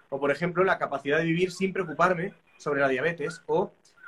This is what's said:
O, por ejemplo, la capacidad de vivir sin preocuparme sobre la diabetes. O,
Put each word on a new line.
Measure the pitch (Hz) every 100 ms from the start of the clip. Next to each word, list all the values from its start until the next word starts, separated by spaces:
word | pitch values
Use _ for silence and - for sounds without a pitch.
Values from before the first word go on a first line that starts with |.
| -
O, | 139
por | 139
ejemplo, | 139 175 170
la | 190 165
capacidad | 135 135 139 156
de |
vivir | 165 165 180
sin | - 190
preocuparme | 190 165 143 180 165 196 - _ _
sobre | 156 139
la | 139
diabetes. | 127 160 170 156 165 -
O, | 165 202 _ _ _